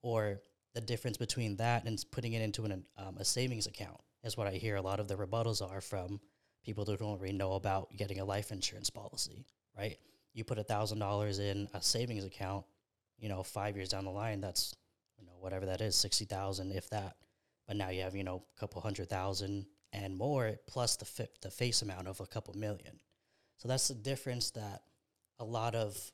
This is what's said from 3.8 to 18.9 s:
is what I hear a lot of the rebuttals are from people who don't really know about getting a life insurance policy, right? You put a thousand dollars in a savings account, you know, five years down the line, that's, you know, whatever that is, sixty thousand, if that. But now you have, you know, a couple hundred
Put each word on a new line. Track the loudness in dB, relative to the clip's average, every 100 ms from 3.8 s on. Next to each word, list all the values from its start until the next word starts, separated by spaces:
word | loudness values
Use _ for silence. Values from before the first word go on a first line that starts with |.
| -10 -10 _ _
is | -6 0
what | 0
I |
hear | 2 2 2
a |
lot | 2 0
of | 0
the | -2
rebuttals | 0 2 2 2
are | -2 -6
from | -4 -4 -2 -6 -8 _ _ _
people | -8 -4
who | 0 0
don't | 0 -2
really | -2 2
know | 2
about | 4 4 2 0 -4
getting | -2 0
a |
life | 0 0 0
insurance | -2 -2 0 -4
policy, | -4 -8 -4 -4 -6 -16 _ _ -4
right? | -4 -4 -16 _ _
You | -8
put | -2 -2
a |
thousand | 2 4 4 2
dollars | 2 4 2 2
in | 0 0 -2
a | 0
savings | 2 4 2 -2
account, | -4 -4 -2 -2 -4 _ _ _ _ _
you | -4
know, | -2
five | -2 -2 -2 -2
years | -2
down | -2
the | -2
line, | -2 -2 -2
that's, | 0 0 0 -4 _ _ _ _
you | -20
know, | -10
whatever | -4 -2 0
that | 0
is, | 4 4
sixty | 6 4
thousand, | 2 -2 -2 -2 -2
if | -2 -2
that. | -4 -4 -10 _ _ _ _ -6
But | -2
now | 0
you | 0
have, | -2
you | -2
know, | -2 -4 -8 -8
a |
couple | -6 -4
hundred | -4